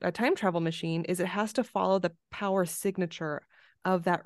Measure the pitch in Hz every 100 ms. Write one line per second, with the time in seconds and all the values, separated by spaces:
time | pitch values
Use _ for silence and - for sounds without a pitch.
0 | 175 170 240 370 202 170 165 165 165 165
1 | 170 180 180 190 214 - 226 202 190 190
2 | 180 165 _ - 202 190 175 - 202 190
3 | 175 - 160 147 - _ - _ 185 185
4 | 170 175